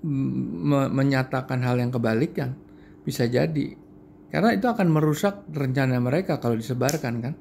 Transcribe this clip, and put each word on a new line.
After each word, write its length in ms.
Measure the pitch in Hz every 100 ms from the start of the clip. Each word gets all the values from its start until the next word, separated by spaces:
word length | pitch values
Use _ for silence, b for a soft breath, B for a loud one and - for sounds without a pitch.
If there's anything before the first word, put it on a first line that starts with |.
mm, 400 | 160 135 131 127 127 - 147
me-, 240 | 139 135
menyatakan 720 | 135 139 135 131 131 127 127
hal 160 | 123 123
yang 160 | 120
kebalikan. 640 | 123 113 110 165 - 127 135 - B B B -
Bisa 240 | - 120
jadi. 480 | 123 156 151 143 - - - - - -
Karena 160 | 151 214
itu 160 | 202 247
akan 240 | 220 180
merusak 560 | 156 151 151 202 202 -
rencana 480 | 151 135 131 131 127
mereka 400 | 123 151 185 143
kalau 160 | 120 113
disebarkan 560 | 113 123 127 156 131 117
kan. 160 | 123 160